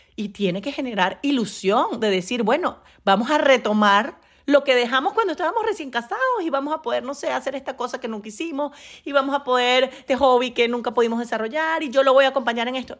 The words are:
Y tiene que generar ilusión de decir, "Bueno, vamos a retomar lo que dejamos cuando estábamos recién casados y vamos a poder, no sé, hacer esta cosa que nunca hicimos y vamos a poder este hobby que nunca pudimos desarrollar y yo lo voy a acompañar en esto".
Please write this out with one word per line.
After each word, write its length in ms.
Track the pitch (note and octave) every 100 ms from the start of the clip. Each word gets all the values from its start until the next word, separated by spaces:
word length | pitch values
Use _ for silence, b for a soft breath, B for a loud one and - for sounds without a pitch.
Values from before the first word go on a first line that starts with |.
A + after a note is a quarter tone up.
| b -
Y 140 | G3+
tiene 300 | - G3 F3+
que 120 | C#4
generar 460 | C#4+ B3+ G3+ F#3 -
ilusión 760 | C#4 C4+ G#3 - F#3+ A3+ E4 F4+
de 120 | G#3+
decir, 320 | F#3 F3+ A#3+
"Bueno, 380 | G#3+ D4 D4 - b b
vamos 260 | - G3 A#3+
a 80 | D4+
retomar 800 | D4+ B3+ G#3+ G#3+ G#3 G3+ C4 - b b -
lo 160 | C#4+
que 140 | C#4 B3
dejamos 360 | A#3+ C4 E4
cuando 200 | G#4+ G4+
estábamos 320 | D4+ E4 A4+ A4
recién 240 | G4 C#4
casados 320 | A#3+ A#3 G#4+ C5 A#4+
y 100 | E4
vamos 220 | C#4 C#4
a 80 | D#4
poder, 220 | A#3 A#3+
no 120 | B3
sé, 180 | C#4+ E4
hacer 240 | B3+ C4 C4
esta 200 | C4+ B3+
cosa 220 | A#3+ B3+
que 80 | A3+
nunca 220 | A3 G#3+
hicimos 420 | G3+ E4 C#4 D4 B B B
y 60 | -
vamos 240 | C#4 C#4
a 80 | C#4
poder 480 | C4 B3 B3 B3+ C4 -
este 160 | - B3
hobby 360 | C4+ B3 B3+
que 160 | B3 A#3+
nunca 260 | A#3+ A#3+
pudimos 240 | A3+ A#3 A#3
desarrollar 640 | A#3+ A3 A3+ D4+ D#4+ D#4+
y 80 | D4+
yo 140 | C4
lo 80 | C4+
voy 140 | C4 C4+
a 20 |
acompañar 400 | C4+ A#3 A#3 A#3
en 80 | C4
esto". 200 | B3 B3